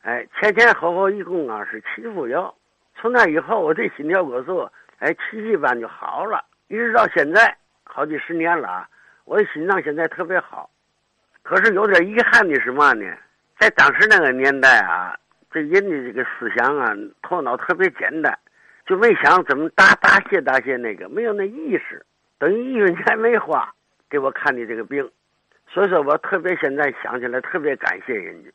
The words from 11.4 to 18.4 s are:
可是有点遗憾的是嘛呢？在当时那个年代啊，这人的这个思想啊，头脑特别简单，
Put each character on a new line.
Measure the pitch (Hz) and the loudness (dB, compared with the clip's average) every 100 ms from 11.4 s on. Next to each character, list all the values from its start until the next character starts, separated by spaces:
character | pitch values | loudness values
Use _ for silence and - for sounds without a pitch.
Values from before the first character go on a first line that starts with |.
可 | - 185 | -2 2
是 | 220 190 | 2 2
有 | 214 | 4
点 | 185 180 | 4 2
遗 | 214 226 | 0 4
憾 | 240 190 | 4 4
的 | 139 | 0
是 | 123 | -2
嘛 | 131 147 | 2 2
呢？ | 117 95 - _ _ _ _ | 2 -4 -12 _ _ _ _
在 | 214 | 2
当 | - 139 | 6 4
时 | 123 214 | 4 4
那 | 202 | 6
个 | 147 | 4
年 | 127 135 139 | 2 0 4
代 | 131 117 | 6 6
啊， | 95 85 90 - _ _ _ | 4 -2 -4 -12 _ _ _
这 | 160 | -6
人 | 147 185 202 | 2 2 2
的 | |
这 | 151 123 | -4 -6
个 | 113 | -6
思 | 127 - 120 117 | -6 -6 -4 0
想 | 123 147 | 0 0
啊， | 120 101 104 _ | -2 -2 -10 _
头 | - 180 | -6 -4
脑 | 131 127 | -2 -4
特 | - 175 | -4 0
别 | 185 | 0
简 | - 180 156 | 0 -6 -2
单， | 147 - | -4 -4